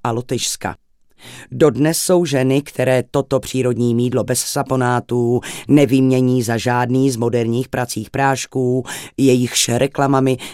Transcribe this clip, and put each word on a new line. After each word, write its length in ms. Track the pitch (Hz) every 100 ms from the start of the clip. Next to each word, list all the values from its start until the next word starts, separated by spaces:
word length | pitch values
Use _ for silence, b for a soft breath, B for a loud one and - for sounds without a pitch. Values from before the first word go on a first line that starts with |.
a 80 | 120
Lotyšska. 640 | 117 - 127 - - 95 95 _ _ _ _ B B B
Dodnes 460 | 127 151 117 151 165
jsou 280 | - 180 170
ženy, 360 | 135 131 139
které 420 | 139 - 127 127 123
toto 280 | 143 135 135
přírodní 560 | - 131 131 113 120 117
mýdlo 280 | 123 120
bez 160 | 104 127
saponátů 1000 | - 147 131 131 123 123 - 123 120 120 B B B
nevymění 760 | 143 135 131 131 131 127 127
za 140 | 113 113
žádný 540 | 123 123 123 131 135
z 40 | 117
moderních 540 | 117 117 117 120 131
pracích 400 | 127 120 110 107
prášků, 760 | 135 135 131 - 135 127 127 123 B B -
jejichž 520 | 135 127 123 - -
reklamami 680 | 120 135 - 139 135 131 131 B